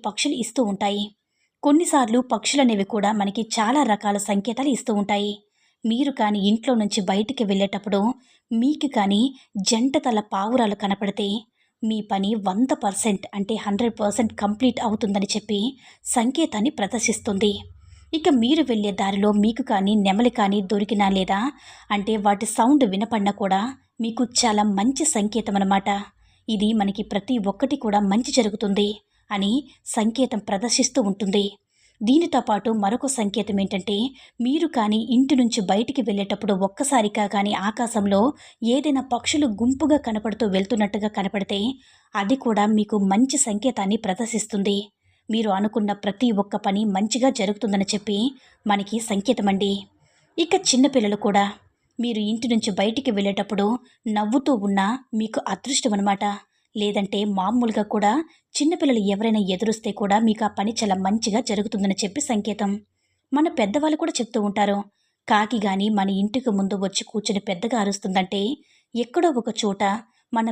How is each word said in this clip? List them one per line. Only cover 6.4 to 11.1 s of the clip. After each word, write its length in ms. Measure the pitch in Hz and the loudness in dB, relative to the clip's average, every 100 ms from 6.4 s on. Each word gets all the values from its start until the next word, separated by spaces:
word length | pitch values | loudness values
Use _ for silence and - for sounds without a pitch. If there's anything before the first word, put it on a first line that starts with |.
| 202 | 2
ఇంట్లో 240 | 220 262 233 | 2 2 0
నుంచి 180 | 202 226 190 | 0 -2 0
బయటికి 320 | 196 220 262 208 | 0 -2 -2 0
వెళ్ళేటప్పుడు 520 | 196 196 196 202 196 220 - _ _ _ | 2 0 -2 -2 0 0 -2 _ _ _
మీకు 360 | 226 262 302 285 233 | 0 0 0 -2 0
కానీ 260 | 196 202 269 - _ 208 190 | 2 2 0 -2 _ -6 0
జంట 280 | 226 269 302 269 | 2 2 0 0
తల 140 | 214 208 | -2 -2
పావురాలు 420 | 196 208 254 214 202 | -4 0 2 0 0
కనపడితే 460 | 202 196 196 | -2 -2 -2